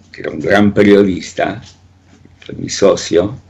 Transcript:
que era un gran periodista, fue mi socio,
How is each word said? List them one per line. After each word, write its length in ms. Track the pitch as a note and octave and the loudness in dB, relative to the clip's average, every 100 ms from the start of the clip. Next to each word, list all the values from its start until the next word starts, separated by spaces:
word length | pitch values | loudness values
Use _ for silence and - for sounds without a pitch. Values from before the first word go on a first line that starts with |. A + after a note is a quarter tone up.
| _ | _
que 100 | - | -14
era 80 | - | -12
un 100 | D#2 | -8
gran 320 | D#2 G2 G#2 | 0 2 2
periodista, 880 | G2+ G#2 G2+ G2+ F2 - - D#2+ G#2+ - - _ _ _ _ _ _ | 4 4 4 4 -2 -8 -6 -6 -6 -16 -20 _ _ _ _ _ _
fue 120 | - - | -18 -12
mi 140 | F2 | -10
socio, 680 | - G2 F2 - E2 G2 C3 - | 0 0 0 0 -2 -2 -6 -20